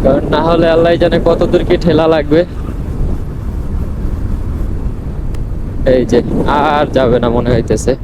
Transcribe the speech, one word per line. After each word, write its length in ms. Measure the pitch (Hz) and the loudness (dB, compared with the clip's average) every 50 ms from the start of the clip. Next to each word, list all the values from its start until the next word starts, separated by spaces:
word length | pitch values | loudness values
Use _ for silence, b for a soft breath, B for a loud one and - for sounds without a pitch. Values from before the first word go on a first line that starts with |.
| - | 2
কারণ 200 | 139 135 147 - 143 151 | 2 2 2 0 0 -2
না 80 | 151 156 165 | 0 2 2
হলে 180 | 170 165 170 165 165 | 2 2 4 4 4
আল্লাহ 160 | 165 165 170 170 170 175 | 4 4 2 2 2 2
জানে 140 | 175 165 170 - 170 | 2 2 2 2 2
কত 140 | 170 165 175 170 | 2 2 2 2
দূর 120 | - 180 175 - | 2 0 2 2
কি 60 | 175 - - | 0 2 2
ঠেলা 200 | 170 156 151 165 160 160 | 2 2 4 4 2 2
লাগবে। 280 | 160 147 147 147 165 175 175 - - - - - - - - - - - - - - - - - - - - - - - - - - - - - - - - - - - - - - - - - - - - - - - - - - - - - - - - - - - - - - - - - - - 135 127 | 0 2 2 2 2 2 0 -4 -8 -8 -6 -6 -6 -6 -6 -4 -2 -2 -2 -2 -4 -4 -6 -8 -6 -6 -6 -6 -4 -4 -4 -2 -2 -2 -2 -4 -4 -4 -4 -4 -2 -2 -2 -2 -2 -2 -4 -4 -4 -2 -2 -2 -2 -4 -4 -6 -6 -6 -6 -6 -6 -4 -4 -4 -4 -4 -4 -4 -6 -6 -6 -4 -2 0 2 2
এই 80 | 131 123 110 | 2 2 2
যে 80 | 113 120 113 - - - - 135 139 147 | 2 0 0 0 -2 0 0 0 2 2
আর 280 | 143 156 147 147 151 - - 131 | 2 2 2 2 0 0 2 2
যাবে 200 | 131 123 120 120 117 | 2 4 2 2 2
না 40 | 120 117 | 2 0
মনে 140 | 120 120 120 123 | 0 0 2 0
হইতেছে 360 | 113 113 - 110 107 - - 135 - | 0 2 0 -2 0 0 -2 -2 -2